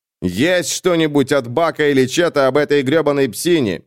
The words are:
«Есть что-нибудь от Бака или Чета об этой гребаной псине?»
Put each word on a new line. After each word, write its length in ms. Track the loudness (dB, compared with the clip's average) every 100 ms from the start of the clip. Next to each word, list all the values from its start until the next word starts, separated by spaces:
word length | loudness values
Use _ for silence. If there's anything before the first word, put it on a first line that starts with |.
| _ -8
«Есть 500 | -6 0 0 0 -2
что-нибудь 600 | -4 -2 0 0 0 0
от 140 | 0 -2
Бака 420 | -2 -2 0 0
или 160 | 2 0
Чета 400 | 0 0 2 2
об 80 | 2
этой 260 | 0 0
гребаной 460 | 2 0 0 0 -2
псине?» 520 | -2 0 0 0 -4